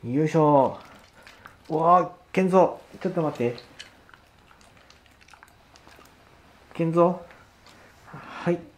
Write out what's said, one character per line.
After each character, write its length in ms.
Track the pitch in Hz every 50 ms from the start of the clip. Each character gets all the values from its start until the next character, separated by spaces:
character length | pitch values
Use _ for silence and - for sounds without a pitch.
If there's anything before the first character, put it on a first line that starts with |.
| -
よ 220 | 117 123 143 156
い 20 |
し 80 | 151 160
ょ。 440 | 160 151 147 147 139 131 113 - - - - - - - - _ - - - - - - - - _ _ -
う 80 | 160
わ 240 | 156 165 170 180 180 170
ー、 40 | 175 - - _ _ -
健 160 | 185 190 185
三。 240 | 180 190 170 - - - - - - -
ち 60 | -
ょ 40 | 185
っ 20 | 170
と 80 | 175
待 140 | 160 147 -
っ 20 | - 120 120
て。 40 | 120 - - - - - - - _ _ _ - - _ _ _ _ _ _ _ - _ - - _ - - _ - _ _ _ _ _ - - - - - - _ _ _ _ - - _ - - - - - _ _ _ _ - - _ - _ _ _ _ -
健 180 | - 165 165
三。 240 | 160 170 170 180 175 180 - - - - - _ _ _ _ - - - - - - _ - -
は 380 | - - - - - - - 175
い。 80 | 175 170 - - _